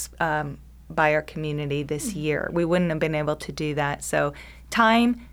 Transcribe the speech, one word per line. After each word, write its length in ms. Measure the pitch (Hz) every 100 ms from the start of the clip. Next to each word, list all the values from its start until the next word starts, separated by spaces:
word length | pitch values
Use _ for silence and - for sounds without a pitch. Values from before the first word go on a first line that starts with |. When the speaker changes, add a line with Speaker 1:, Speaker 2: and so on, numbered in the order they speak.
| - -
Speaker 1:
um, 400 | 165 151 147 139 - - -
by 240 | 160 151
our 80 | 151
community 600 | 151 160 156 147 147 143
this 280 | 143 151 240
Speaker 2:
Mm-hmm. 80 | 185
Speaker 1:
year. 320 | 151 147 -
We 120 | 170
wouldn't 260 | 165 180 175
have 80 | 156
been 160 | 160
able 220 | 156 151 151
to 160 | -
do 220 | 143 151
that. 280 | 147 143 143
So 300 | - 151 143 - - - -
time, 560 | - 226 226 240 240 -